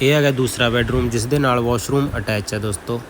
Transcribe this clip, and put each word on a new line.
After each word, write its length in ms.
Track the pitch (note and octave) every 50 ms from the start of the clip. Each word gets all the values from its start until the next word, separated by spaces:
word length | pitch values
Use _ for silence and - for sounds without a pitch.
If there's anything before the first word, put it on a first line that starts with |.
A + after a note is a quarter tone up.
ਇਹ 120 | C3 C#3 D3+
ਹੈਗਾ 180 | D3+ C#3+ C#3
ਦੂਸਰਾ 380 | C3 B2+ C3 A#2 - - B2 A#2
ਬੈੱਡਰੂਮ, 400 | A#2 A#2+ A#2 A2+ B2+ B2+ B2 A#2+
ਜਿਸ 160 | A#2 A2+ G#2
ਦੇ 140 | B2 D3 D3
ਨਾਲ 200 | C#3 B2+ B2 B2
ਵਾਸ਼ਰੂਮ 500 | A#2 A#2+ A#2+ A2 - - C#3 C#3 C#3 C#3+ -
ਅਟੈਚ 360 | A#2 G2+ A2 G#2+ G#2 G2 - G#2+
ਹੈ 60 | G#2+
ਦੋਸਤੋ। 420 | G#2 G#2+ G2+ - - - A#2+ A#2 A#2+